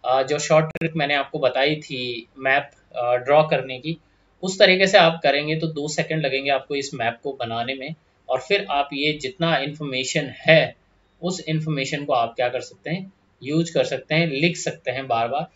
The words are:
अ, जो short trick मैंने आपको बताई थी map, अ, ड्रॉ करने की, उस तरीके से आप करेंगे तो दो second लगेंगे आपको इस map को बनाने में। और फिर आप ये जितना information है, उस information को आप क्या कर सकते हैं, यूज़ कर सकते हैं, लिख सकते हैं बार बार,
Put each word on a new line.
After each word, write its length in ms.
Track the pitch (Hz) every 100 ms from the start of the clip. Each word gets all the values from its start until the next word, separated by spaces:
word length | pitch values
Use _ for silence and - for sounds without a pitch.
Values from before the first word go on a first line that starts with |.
अ, 180 | 123 135
जो 160 | 135 147
short 280 | - 156 160
trick 260 | 165 165 160
मैंने 180 | 143
आपको 240 | 143 139 151
बताई 380 | 131 131 143 151
थी 520 | 151 131 123 117 113 135
map, 320 | 135 135 - _ _ -
अ, 180 | 120
ड्रॉ 340 | 123 123 147 156
करने 300 | 147 - 127
की, 200 | 151 165 _ _ _ _
उस 160 | 185 190
तरीके 280 | 202 185 190
से 120 | 196
आप 220 | 165 165
करेंगे 340 | 143 139 151 160
तो 100 | 160
दो 220 | 156 151
second 380 | - 160 160 147
लगेंगे 240 | 135 139
आपको 240 | 139 -
इस 200 | 143 139
map 260 | 131 113 117
को 100 | 143
बनाने 420 | 131 117 113 117
में। 200 | 135 135 165 _ _ -
और 120 | 131
फिर 260 | - 202 156
आप 180 | 143 143
ये 200 | 139 147
जितना 440 | 151 131 - 165 151
information 680 | 139 151 147 131 131 160 135
है, 500 | 120 - 160 139 - _ _ _ _
उस 180 | 175 185 -
information 560 | 156 156 143 135 147
को 80 | 147
आप 220 | 127 117 -
क्या 120 | 123
कर 120 | 127
सकते 300 | 123 - 143
हैं, 220 | 180 190 _ _ _
यूज़ 320 | 127 156 170
कर 100 | 160
सकते 300 | 127 135 -
हैं, 120 | 156 170
लिख 300 | 135 170 -
सकते 340 | - 123 -
हैं 160 | 127 131
बार 220 | 113 117
बार, 220 | 135 170